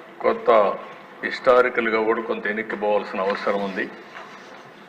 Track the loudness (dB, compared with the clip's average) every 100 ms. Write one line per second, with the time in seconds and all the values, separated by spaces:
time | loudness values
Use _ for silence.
0 | -20 -4 -2 0 4 4 4 0 -10 -18
1 | -20 -10 -8 -2 4 6 4 2 0 0
2 | 2 0 -2 -4 -4 -6 -6 -2 0 0
3 | -2 -2 -2 -2 -2 -2 -4 -4 -8 -10
4 | -18 -18 -18 -20 -20 -20 -20 -20